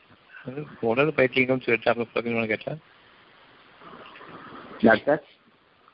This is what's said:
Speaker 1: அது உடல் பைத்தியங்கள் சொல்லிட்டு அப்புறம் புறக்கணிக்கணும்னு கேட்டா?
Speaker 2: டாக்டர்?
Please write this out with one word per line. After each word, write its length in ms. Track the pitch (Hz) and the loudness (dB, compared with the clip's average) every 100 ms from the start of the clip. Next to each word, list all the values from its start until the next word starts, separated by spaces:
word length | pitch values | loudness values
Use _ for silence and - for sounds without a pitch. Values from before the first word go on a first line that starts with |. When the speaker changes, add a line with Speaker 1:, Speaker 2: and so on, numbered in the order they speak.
| _ - _ - | _ -20 _ -16
Speaker 1:
அது 200 | 127 139 151 - | -12 -12 -12 -4
உடல் 320 | 113 120 156 | 0 2 2
பைத்தியங்கள் 500 | 143 131 131 127 131 | 4 2 4 2 2
சொல்லிட்டு 300 | 123 113 120 | 2 2 2
அப்புறம் 180 | 117 113 | 0 -2
புறக்கணிக்கணும்னு 340 | 117 117 117 110 | -4 -2 -2 -2
கேட்டா? 280 | 104 - 156 _ _ _ _ - - - - - - - - - - - 85 - - - - | -4 -4 -10 _ _ _ _ -20 -20 -20 -20 -20 -20 -20 -20 -20 -20 -20 -20 -18 -18 -16 0
Speaker 2:
டாக்டர்? 420 | 113 107 139 156 - _ _ _ _ _ _ | 2 2 2 -2 -4 _ _ _ _ _ _